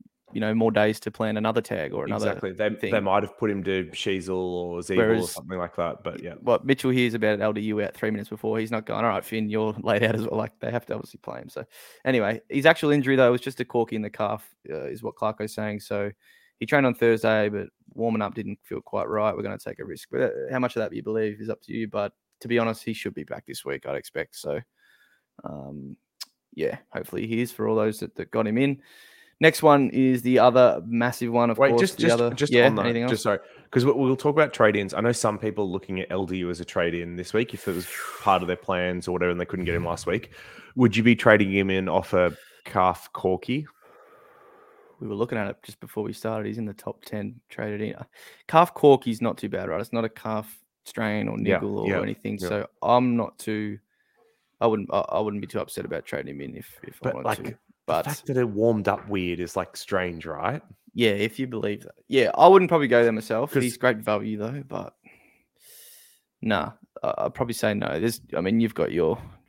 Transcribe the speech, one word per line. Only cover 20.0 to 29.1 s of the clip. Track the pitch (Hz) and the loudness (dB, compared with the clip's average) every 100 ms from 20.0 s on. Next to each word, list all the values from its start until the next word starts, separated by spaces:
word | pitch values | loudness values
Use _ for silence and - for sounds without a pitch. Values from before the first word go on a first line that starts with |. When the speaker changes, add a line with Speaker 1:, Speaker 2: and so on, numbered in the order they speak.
| - | -8
Speaker 1:
But, | - | -2
uh, | 127 - 65 | -2 -2 -6
how | 127 | -2
much | 123 120 | -2 -2
of | |
that | 107 | -6
you | 113 | -6
believe | 104 110 110 104 | -6 -4 -4 -6
is | 110 | -10
up | - | -10
to | - | -10
you. | 113 110 | -8 -6
But | 104 101 - _ _ | -4 -6 -8 _ _
to | 117 | 0
be | 120 | 2
honest, | 113 110 | 2 -2
he | - | -6
should | 110 98 | -6 -8
be | 85 | -8
back | 73 - - | -10 -12 -12
this | - | -12
week, | 67 69 67 | -8 -8 -6
I'd | 69 | -8
expect. | - - 78 - | -8 -10 -10 -10
So, | 76 73 - _ _ _ _ _ _ - | -8 -8 -8 _ _ _ _ _ _ -18
um, | - 73 69 71 67 - _ _ - _ _ - | -14 -12 -14 -14 -16 -18 _ _ -20 _ _ -4
yeah, | 76 - _ | -4 -4 _
hopefully | - - - 110 | -12 -8 -8 -4
he | 117 | -2
is | 120 | -4
for | - 110 | -2 0
all | 110 | 2
those | 110 107 | 0 -2
that, | 98 - | -8 -10
that | 98 | -4
got | 110 110 | -2 0
him | 113 | 2
in. | 139 139 - - - | 0 -2 -10 -20 -20